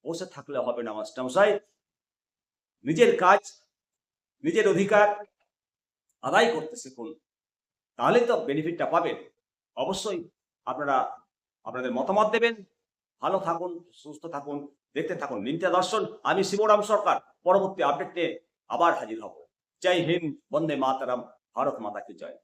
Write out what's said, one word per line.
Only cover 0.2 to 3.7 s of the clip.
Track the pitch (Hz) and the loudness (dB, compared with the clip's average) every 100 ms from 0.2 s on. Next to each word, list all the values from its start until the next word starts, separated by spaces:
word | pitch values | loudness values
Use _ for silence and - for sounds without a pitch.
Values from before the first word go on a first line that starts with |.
| 180 - | -8 -14
থাকলে | 135 135 120 | -8 -4 -2
হবে | 120 | -4
না | 117 | -6
মাস্টারমশাই, | 107 107 - 127 160 208 202 _ _ _ _ _ _ _ _ _ _ _ _ 131 | -8 -10 -8 -2 4 4 4 _ _ _ _ _ _ _ _ _ _ _ _ -4
নিজের | 160 233 - | 4 4 6
কাজ, | 185 208 - - _ | 6 4 2 -20 _